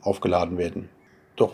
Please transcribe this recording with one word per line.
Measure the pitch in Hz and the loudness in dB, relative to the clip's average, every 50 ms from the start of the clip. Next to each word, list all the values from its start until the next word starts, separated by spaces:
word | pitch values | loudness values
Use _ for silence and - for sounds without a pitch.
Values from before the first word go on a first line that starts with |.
| - | -2
aufgeladen | 101 95 - - 92 90 90 87 85 90 | -2 -2 0 0 0 2 2 0 0 -2
werden. | 87 87 82 - - - - - - _ _ - - _ _ _ | -2 -2 -4 -4 -8 -10 -12 -16 -20 _ _ -20 -20 _ _ _
Doch | - 113 - | 2 2 2